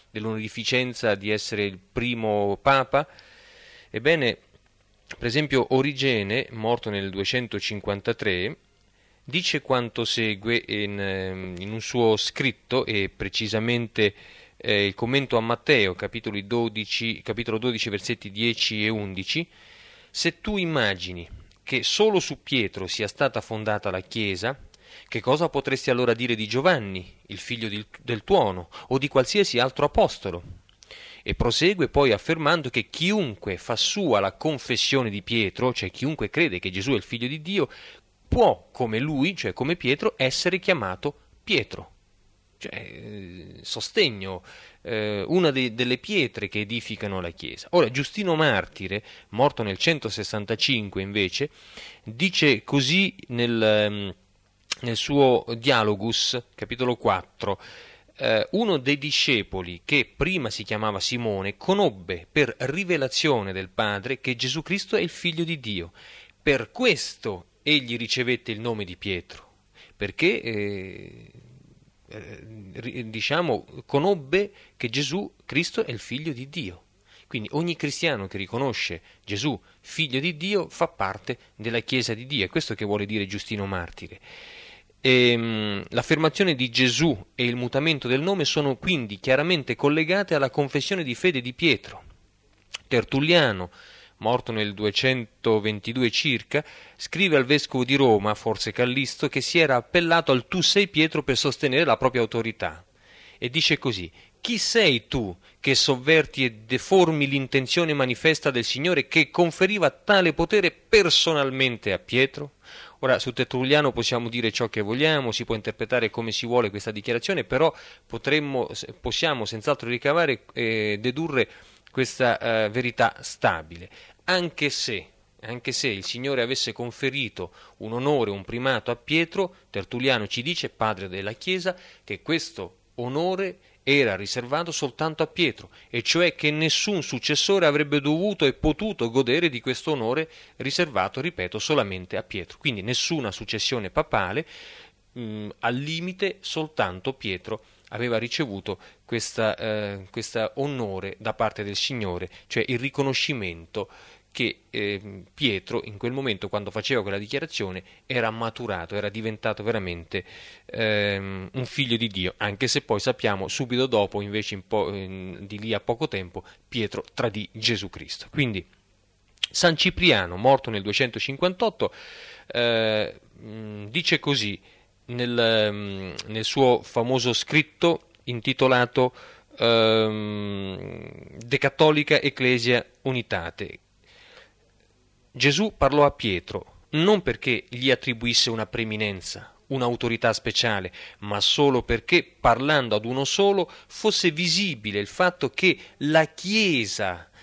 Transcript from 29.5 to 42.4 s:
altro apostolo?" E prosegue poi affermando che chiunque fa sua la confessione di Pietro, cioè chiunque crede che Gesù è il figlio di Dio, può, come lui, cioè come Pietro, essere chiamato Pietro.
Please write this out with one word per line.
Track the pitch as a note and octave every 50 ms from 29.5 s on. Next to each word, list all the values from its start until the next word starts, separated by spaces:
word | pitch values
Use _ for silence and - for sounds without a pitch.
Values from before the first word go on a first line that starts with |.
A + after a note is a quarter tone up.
| - A#2
altro | B2 C3+ - - C#3+
apostolo?" | C#3+ - - G3+ D#3+ - - - G2+ E2+ E2+ E2 - - - _ _ _ _ - - - - - - - - -
E | - G2
prosegue | - - A#2+ A2+ - D3+ F3+ G#3 F3+ D3 A2+
poi | - C#3+ C#3+ C3
affermando | G#2+ G2 - - E3 D#3+ D#3 C#3+ E3+ F3 C#3 B2+
che | - A#2+ G#2+ -
chiunque | - - D#3+ F#3 G#3 G#3+ F3+ B2+ G#2 - - G#2 F#2 F2
fa | - - A#2+
sua | G#2+ - - - G#3 G3 D#3 A2+ G2+
la | G2 F#2+ -
confessione | - - D#3 D3+ B2+ - - B2 A2 - - C3+ C3+ B2 A2
di | G2+ G2+
Pietro, | - - A#2 A2+ G#2+ F#2 - - A#2 B2+
cioè | A#2 - - F#2
chiunque | - - B2+ C#3+ D#3 - A2+ G2
crede | - D3+ E3+ D3 F#2 F2+
che | - G2
Gesù | F2+ F#2+ F#2+ C3+ C3+
è |
il | G2+ -
figlio | - - A#2 A#2+ B2+
di | D3 D#3+ D3
Dio, | E3+ G3 G3 C#3+ - - - - - - - _ _ _ _ _ -
può, | - B3 A3+ F3 - - - _
come | - - B2+ A2+ G#2+ A2+
lui, | C3+ D#3 D#3 C3+ C#3 F#3 F#3+
cioè | - - G#2 F2+
come | - B2+ C#3+ F3
Pietro, | - - B2 C#3 - - A3 - -
essere | C3 C3 - - - F3+ F3+ F#3
chiamato | - - F#3 D3 G#2 F#2 F#2 - - D3 - _ _ _ _ _ -
Pietro. | - G#3 C#3 G#2 - - - - - _ _ _ _ _ _ _ _ _ _